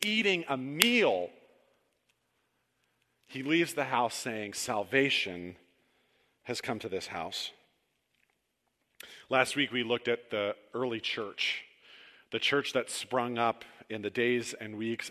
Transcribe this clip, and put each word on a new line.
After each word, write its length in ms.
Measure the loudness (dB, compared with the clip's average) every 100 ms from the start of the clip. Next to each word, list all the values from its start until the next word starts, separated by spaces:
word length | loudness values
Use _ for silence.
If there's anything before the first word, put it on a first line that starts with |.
eating 420 | 2 4 4 2 0
a 80 | -4
meal, 760 | -2 4 4 6 4 2 -2 -8 -20 _ _ _ _ _ _ _ _ _ _ _ _ _ _ _ _ _ _
he 140 | -8
leaves 320 | 2 2 2
the 100 | 0
house 320 | 0 2 2 0
saying, 380 | -6 -4 -6
"Salvation 1040 | -6 -2 -2 2 4 4 2 -2 -6 -10 -14 _ _ _ _ _ _ _ _
has 180 | -8 -6
come 160 | -4 -6
to 80 | -4
this 200 | -6 -6
house." 440 | -8 -6 -8 -10 -12 _ _ _ _ _ _ _ _ _ _ _ _ _ -20 -20 -18 0
Last 260 | 2 4
week 160 | 2 0
we 120 | 0
looked 240 | 0 0 0
at 220 | -2 -2
the 260 | -2 -2 -4 -8
early 260 | -4 -2 -2
church, 680 | -4 -6 -6 -4 -4 -4 -10 _ -20 -20 -20 -20 _
the 100 | -2
church 320 | 2 2 2
that 180 | 0 0
sprung 480 | -4 -2 0 2 2
up 280 | 2 0 -6 -20 -10
in 120 | -6
the 80 | -4
days 440 | 0 2 2 -2
and 240 | -8 -10 -6
weeks 320 | -4 -4 -6